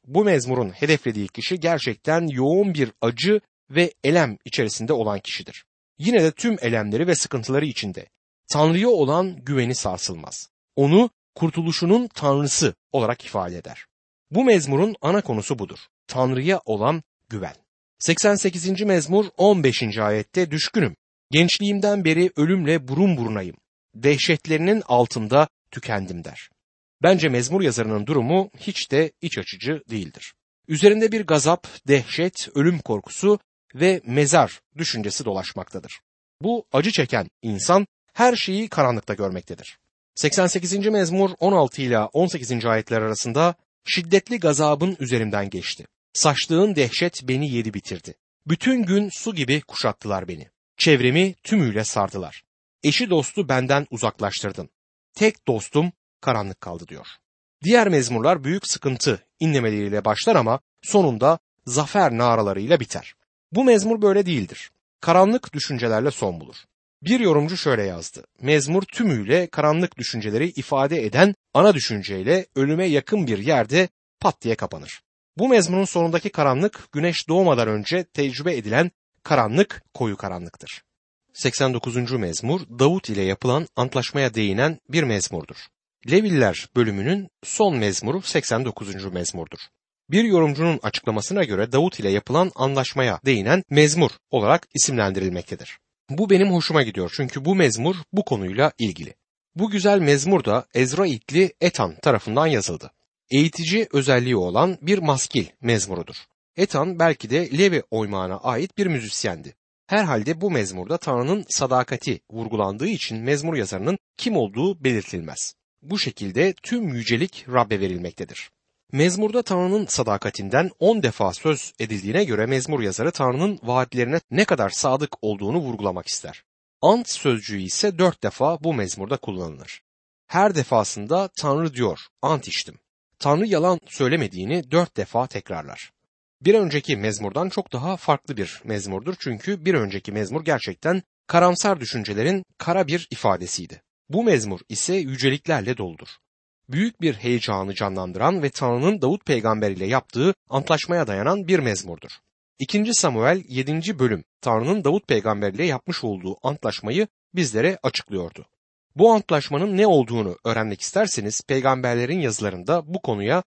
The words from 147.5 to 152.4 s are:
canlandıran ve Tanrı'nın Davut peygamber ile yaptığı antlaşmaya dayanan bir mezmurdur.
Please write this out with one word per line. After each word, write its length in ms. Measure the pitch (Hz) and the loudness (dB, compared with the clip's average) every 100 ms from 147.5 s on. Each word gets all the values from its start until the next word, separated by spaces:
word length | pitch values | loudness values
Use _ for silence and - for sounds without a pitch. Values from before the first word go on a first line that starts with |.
| 98 95 | -4 -4
canlandıran 680 | 95 101 95 92 92 131 185 | -4 -4 -4 -6 -2 0 0
ve 60 | 143 | -2
Tanrı'nın 520 | - 127 120 160 214 | -2 -2 0 0 2
Davut 240 | 131 196 - | 0 0 -2
peygamber 460 | 127 110 110 104 | 0 0 0 -2
ile 140 | 92 95 | -2 -2
yaptığı 480 | 127 - 117 165 - - | -2 -2 0 0 0 -4
antlaşmaya 580 | 139 - 156 - 175 127 | -4 0 0 0 -2 0
dayanan 400 | 98 120 202 170 | -2 0 -2 0
bir 120 | 180 | 0
mezmurdur. 520 | 127 95 95 82 - - _ _ | 0 -4 -6 -14 -16 -20 _ _